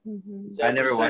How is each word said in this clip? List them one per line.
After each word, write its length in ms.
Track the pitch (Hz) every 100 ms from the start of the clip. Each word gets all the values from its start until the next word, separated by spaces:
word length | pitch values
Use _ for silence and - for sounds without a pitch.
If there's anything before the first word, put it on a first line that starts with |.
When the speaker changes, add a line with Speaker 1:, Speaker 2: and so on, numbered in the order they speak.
| 220
Speaker 1:
fan. 140 | 208
Speaker 2:
Mm-hmm. 340 | 196 196 202 202
Speaker 3:
I 100 | 120
never 180 | 131 131
Speaker 1:
Jefferson. 80 | 117 113